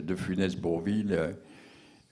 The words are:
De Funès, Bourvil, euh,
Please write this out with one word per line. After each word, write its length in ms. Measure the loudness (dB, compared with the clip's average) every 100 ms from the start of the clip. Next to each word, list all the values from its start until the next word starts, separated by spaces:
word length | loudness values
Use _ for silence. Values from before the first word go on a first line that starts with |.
De 140 | -2 -2
Funès, 400 | 0 2 0 0
Bourvil, 520 | 0 0 2 2 2
euh, 200 | 2 2 -2 -12 -20 -20 -20 -20 -20 _